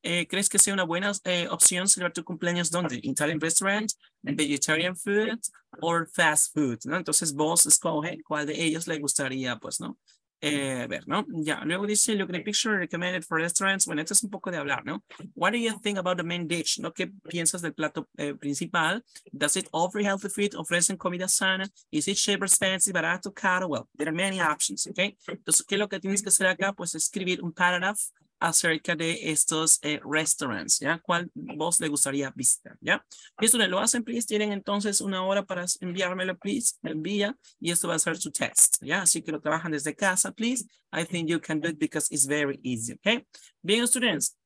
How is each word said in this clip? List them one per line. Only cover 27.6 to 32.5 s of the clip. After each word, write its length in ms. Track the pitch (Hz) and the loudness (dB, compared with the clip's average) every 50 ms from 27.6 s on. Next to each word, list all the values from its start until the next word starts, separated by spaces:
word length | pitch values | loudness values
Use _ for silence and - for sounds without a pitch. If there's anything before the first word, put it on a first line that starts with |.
| 180 180 180 175 180 196 208 - - - _ _ _ _ _ _ | 2 2 2 2 0 -2 -2 -2 -6 -6 _ _ _ _ _ _
acerca 560 | - 170 160 - - 170 160 156 _ - 170 | -2 2 2 2 2 2 0 0 _ -4 -4
de 340 | 156 165 165 170 - - 165 | -2 -2 -4 -4 -4 -4 -2
estos, 480 | 156 147 - - 160 156 160 156 - - | 0 2 2 2 0 0 4 4 4 4
eh, 180 | - 147 151 - - | 2 -4 -4 -4 -4
restaurants, 760 | 117 147 156 160 151 - - 151 127 107 90 - - - - | -2 0 0 2 2 0 0 -2 -4 -4 -4 0 0 0 0
¿ya? 180 | - 139 165 165 | 2 -2 -2 -2
¿Cuál 320 | _ - 175 170 175 - | _ -2 -2 0 -2 -6
vos 460 | _ 147 165 - - 151 156 170 170 - | _ -12 -12 -10 -6 -4 -2 0 0 0
le 80 | 165 | 0
gustaría 460 | 156 147 139 - 143 135 143 139 131 - | 0 0 2 0 0 0 -2 -4 -4 -6
visitar, 420 | - 123 - | -2 0 0